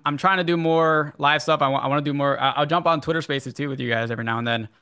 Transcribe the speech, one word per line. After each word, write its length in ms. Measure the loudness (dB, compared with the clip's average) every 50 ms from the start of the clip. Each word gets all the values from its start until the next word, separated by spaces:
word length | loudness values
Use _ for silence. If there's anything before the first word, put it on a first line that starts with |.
| -4
I'm 100 | -4 -4
trying 220 | 2 2 2 2 2
to 60 | 2
do 120 | 0 0
more 580 | 0 2 2 2 4 4 4 4 2 0 -2 -4 -2
live 240 | 0 2 2 2
stuff. 200 | 2 0 2 2
I 40 | 2 2
wa-, 100 | 0 0
I 80 | 0 0
wanna 140 | 0 0
do 120 | 0 0 -2
more. 260 | 0 0 0 0 0
I, 100 | 0 0
I'll 160 | 0 0 0
jump 200 | 2 0 0 2
on 140 | 2 0 0
Twitter 220 | 0 -2 -2 -2
Spaces 320 | -2 -2 -4 -4 -4 -6 -8
too 140 | -6 -6 -6
with 120 | -4 -4
you 80 | -2 -2
guys 200 | 0 0 -2 -2
every 120 | -4 -4 -2
now 140 | -2 -2 -2
and 80 | -2
then. 220 | -2 -2 -2 -4 -8 _ _